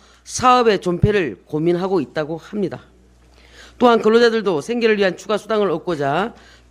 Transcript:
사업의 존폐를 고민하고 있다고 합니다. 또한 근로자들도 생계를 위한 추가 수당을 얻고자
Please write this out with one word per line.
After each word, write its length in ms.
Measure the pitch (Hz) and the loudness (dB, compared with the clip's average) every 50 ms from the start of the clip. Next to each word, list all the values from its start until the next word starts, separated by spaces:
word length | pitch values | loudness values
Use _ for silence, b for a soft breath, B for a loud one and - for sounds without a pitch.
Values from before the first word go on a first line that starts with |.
| b b b b b | b b b b b
사업의 580 | - - - 240 254 247 247 233 226 196 175 | -12 -6 0 2 4 4 4 4 2 2 0
존폐를 560 | - 180 175 165 - 208 208 202 170 123 92 - _ | 0 -4 -4 0 0 0 0 0 -2 -4 -6 -10 _
고민하고 560 | - 151 151 160 175 175 170 190 190 196 175 | -8 -6 -2 0 0 0 -2 -2 -2 -2 -2
있다고 360 | 127 - - 156 151 143 165 | -4 -4 -6 -8 -8 -8 -8
합니다. 440 | 156 - - 208 208 196 147 127 123 - _ _ _ _ _ _ _ _ b b b b b b b b b b | -12 -12 -10 -8 -6 -6 -6 -8 -10 -18 _ _ _ _ _ _ _ _ b b b b b b b b b b
또한 240 | b 247 240 233 214 | b 4 4 4 4
근로자들도 600 | 190 214 220 233 240 233 220 226 190 202 175 139 | 4 4 4 4 4 4 2 0 -2 -2 -2 -4
생계를 360 | 135 - 240 240 233 220 214 | -4 -4 -4 0 0 0 2
위한 200 | 202 196 185 175 | 2 0 -2 -2
추가 200 | - - 208 214 | -4 -6 -6 -6
수당을 320 | 196 - - 220 208 202 185 | -4 -4 -4 -2 -2 0 -2
얻고자 640 | 156 156 - 180 170 143 143 139 143 175 208 233 - b b b b b b b | -2 -4 -4 -6 -6 -4 -2 -2 -2 -2 -4 -4 -8 b b b b b b b